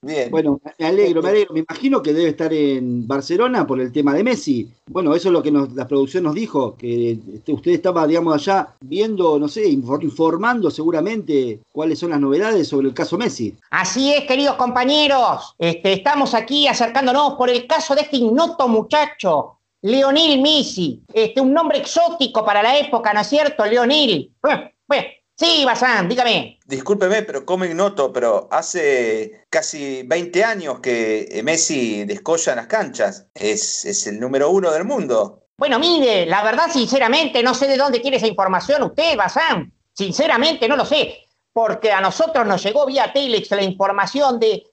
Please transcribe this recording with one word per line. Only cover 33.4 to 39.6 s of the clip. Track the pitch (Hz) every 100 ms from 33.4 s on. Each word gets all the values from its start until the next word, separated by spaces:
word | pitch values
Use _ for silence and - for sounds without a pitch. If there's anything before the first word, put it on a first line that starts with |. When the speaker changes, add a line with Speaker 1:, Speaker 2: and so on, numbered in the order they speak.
| 107 101 - -
Speaker 1:
es | - 98 107
el | 104
número | 123 135 147
uno | 190 180
del | 156
mundo. | 190 277 151 117 98 - _ _
Speaker 3:
Bueno, | 285 240
mire, | 339 339 262 208 165
la | 185
verdad, | 214 240 330
sinceramente, | 302 226 269 233 285 311 247
no | 240
sé | 240 277
de | 262
dónde | 285 240
tiene | 247 262
esa | 220
información | 196 190 185 - 294
usted, | 208 - 330 269
Bazán. | 196 269 320 214